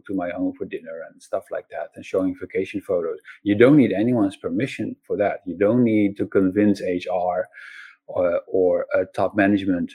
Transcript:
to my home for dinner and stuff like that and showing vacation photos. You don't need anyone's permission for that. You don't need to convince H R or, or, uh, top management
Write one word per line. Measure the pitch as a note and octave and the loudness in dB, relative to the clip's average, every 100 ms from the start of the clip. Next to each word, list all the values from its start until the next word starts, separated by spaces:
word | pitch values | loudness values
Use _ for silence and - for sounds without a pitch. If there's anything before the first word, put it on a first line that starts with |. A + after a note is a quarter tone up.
| - | -8
to | |
my | F#2+ F2 | -6 -6
home | F#2 F#2 - | -4 -6 -6
for | |
dinner | D#2+ - E2 E2 D#2 | -8 -10 -10 -14 -14
and | - | -18
stuff | - G2 - | -10 -10 -8
like | E2 - | -12 -10
that | D#2+ D#2+ - | -12 -12 -14
and | - | -6
showing | F#2+ F#2 - | -4 -2 -4
vacation | - - F#2 G2+ | -8 -6 -6 -6
photos. | - F2+ E2 D#2 - - | -4 -4 -4 -8 -14 -8
You | G#2 G#2 | 0 6
don't | B2 D3+ | 8 8
need | A#2 | 4
anyone's | F#2+ A#2 B2 G2 - | 2 0 2 0 -2
permission | G2 - C3 - G#2+ - - | -6 -4 -4 -6 -10 -10 -6
for | F2+ | -2
that. | G2+ - F#2 | 0 -2 -8
You | E2+ | 0
don't | G2+ B2 | 2 4
need | A#2+ G#2+ G2+ G2 | 4 4 2 0
to | G2 | -2
convince | G#2 F#2+ G2+ G#2 G2 | 2 2 4 2 2
H | F#2 F2+ - | 0 -4 -2
R | F2+ F2+ F2+ - - - - - - - | -2 -2 -2 -4 -10 -20 -20 -20 -20 -10
or, | - F2+ F2 - | -2 0 0 -2
or, | F#2+ F2+ F2 - F#2+ | 2 2 2 0 -2
uh, | F#2+ | -2
top | - F#2+ G#2 | -2 -2 2
management | G2 G2+ F#2+ F2+ E2+ | 2 2 2 -2 -2